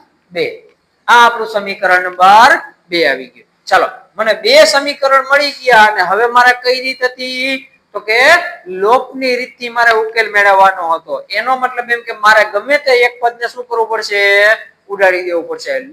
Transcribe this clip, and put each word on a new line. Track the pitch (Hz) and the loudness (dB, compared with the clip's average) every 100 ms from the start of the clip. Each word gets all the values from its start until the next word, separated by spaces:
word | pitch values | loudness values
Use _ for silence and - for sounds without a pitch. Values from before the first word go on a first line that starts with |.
| _ _ _ | _ _ _
બે. | 175 135 - _ _ _ _ - | -8 -8 -8 _ _ _ _ 2
આ | 240 233 | 4 4
આપણું | 226 220 214 | 0 -6 -6
સમીકરણ | 196 190 185 180 185 | -6 -4 -2 0 -2
નંબર | 180 185 208 254 339 - _ _ | 2 4 6 6 2 -4 _ _
બે | 175 147 | -2 -2
આવી | 131 123 | -2 -10
ગયું. | 117 _ _ - | _ _ _ -2
ચાલો, | 185 139 - _ - | -2 -2 -6 _ -6
મને | 220 208 208 | -4 -2 2
બે | 285 311 | 4 4
સમીકરણ | 285 285 - 269 269 262 | 2 -4 -4 0 0 2
મળી | 285 285 - | 0 0 -4
ગયા | 262 226 214 | 2 4 4
અને | 208 180 | 2 -2
હવે | 202 240 247 | 0 0 2
મારે | 247 247 | 2 2
કઈ | 254 254 262 | -2 -4 -6
રીત | 262 254 | -4 -6
હતી? | 254 254 254 262 269 - _ _ | -6 -10 -6 -6 -6 -10 _ _
તો | 202 208 | -10 -2
કે | 226 277 349 - - 185 185 | 2 4 2 0 -12 -14 -4
લોપની | 202 262 262 262 262 247 | 0 0 -2 -6 -4 -4
રીતથી | 254 _ 240 240 | -8 _ -8 -2
મારે | 233 220 | 0 0
ઉકેલ | 220 226 214 | -2 -4 -2
મેળવવાનો | 208 202 190 190 190 165 165 | 0 4 4 4 2 -4 -4
હતો. | 156 135 - 196 | -6 -10 -8 -6
એનો | 240 254 | -4 -4
મતલબ | 254 247 233 233 | -4 -6 -6 -6
એમ | 233 | -6
કે | 214 208 | -2 2
મારે | 214 208 | 4 2
ગમે | 202 240 285 269 | -4 -2 -2 0
તે | 247 240 | 0 0
એક | 240 | -2
પદને | 233 240 233 | -6 -6 -10
શું | 247 240 | -10 -6
કરવું | 233 220 | -4 -4
પડશે? | 220 214 202 202 202 208 220 - _ - | -4 -4 0 2 4 2 0 -6 _ -14
ઉડાડી | 196 190 180 180 | -2 0 0 -4
દેવું | 170 165 | -6 -6
પડશે, | 160 151 135 135 | -10 -8 -8 -8